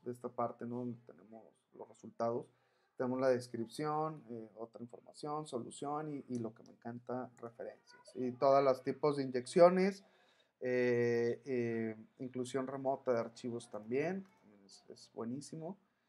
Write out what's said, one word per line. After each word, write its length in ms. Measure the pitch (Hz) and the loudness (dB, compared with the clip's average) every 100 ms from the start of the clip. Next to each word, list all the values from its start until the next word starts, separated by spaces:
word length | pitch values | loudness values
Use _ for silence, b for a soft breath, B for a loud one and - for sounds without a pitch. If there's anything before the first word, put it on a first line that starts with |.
de 80 | 123 | -10
esta 160 | 120 123 | -8 -6
parte, 380 | - 117 - 120 | -2 -4 -4 -6
¿no? 140 | 123 | -4
Donde 180 | 123 117 - | -6 -8 -14
tenemos 360 | - 101 110 95 _ _ | -20 -20 -20 -20 _ _
los 140 | - 107 | -18 -16
resultados. 580 | 107 110 - 117 120 - b b b b - | -16 -12 -2 -2 -2 -6 b b b b -4
Tenemos 240 | 127 127 | -2 2
la 80 | 131 | 4
descripción, 960 | 123 120 117 113 - 151 151 156 156 113 | 2 0 -6 -6 -4 -2 0 -2 -4 -12
eh, 220 | 117 110 107 | -12 -12 -12
otra 260 | 113 - | -12 -12
información, 640 | 120 - - - 151 151 151 | -14 -16 -20 -12 -6 -6 -4
solución 680 | 123 117 - 143 147 156 | -6 -6 -8 -4 -4 -4
y, 100 | 143 - | -8 -6
y 100 | 123 | -4
lo 160 | 110 | -6
que 80 | 113 | -8
me 60 | - | -20
encanta, 600 | - 117 120 123 123 - - | -14 -12 -10 -6 -6 -6 -10
referencias. 600 | 117 - 107 107 _ - - | -12 -10 -12 -12 _ -20 -14
Y 180 | - 127 | -6 -4
todos 300 | 127 139 139 | 2 6 8
los 200 | 139 127 | 6 4
tipos 340 | - 139 151 143 | 0 0 0 0
de 80 | |
inyecciones, 800 | 131 123 120 175 175 185 196 196 - b b b b b | 0 -2 2 8 8 8 2 0 -10 b b b b b
eh, 800 | 127 123 123 120 120 117 120 120 143 | 0 2 4 4 4 4 2 0 -2
eh, 500 | 127 117 113 110 110 110 - | 0 0 0 -2 -6 -12 -12
inclusión 480 | 131 127 123 135 131 | -8 -6 -4 -2 -2
remota 460 | 135 131 135 - | -2 -2 0 2
de 80 | 117 | 0
archivos 500 | 113 - 123 117 - | 0 -6 -6 -6 -8
también, 560 | 104 107 131 160 196 190 _ - 101 98 | -10 -4 -2 0 -4 -8 _ -20 -20 -20
es, 180 | - - | -20 -20
es 200 | - - | -20 -16
buenísimo. 640 | 101 113 135 - 160 160 - _ _ | -10 -8 -8 -10 -10 -10 -12 _ _